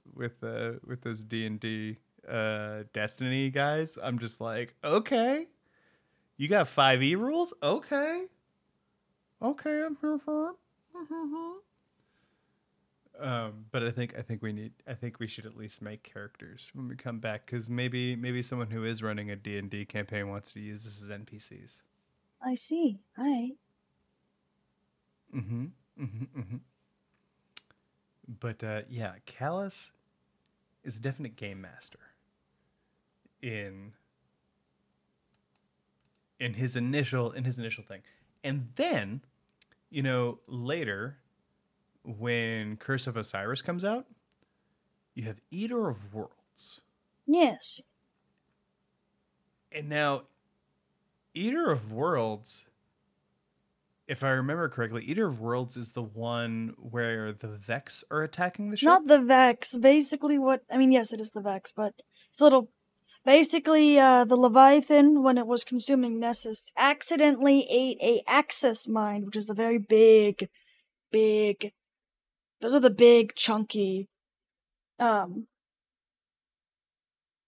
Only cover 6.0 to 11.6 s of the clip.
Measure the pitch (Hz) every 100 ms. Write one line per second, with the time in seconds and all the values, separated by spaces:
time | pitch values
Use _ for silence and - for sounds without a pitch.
6 | _ _ _ - 151 202 147 - 135 127
7 | 135 185 254 330 349 - 214 262 - 285
8 | 302 349 370 _ _ _ _ _ _ _
9 | _ _ _ _ 240 294 302 302 320 285
10 | 302 294 302 302 330 370 _ _ _ 349
11 | 302 330 294 320 330 381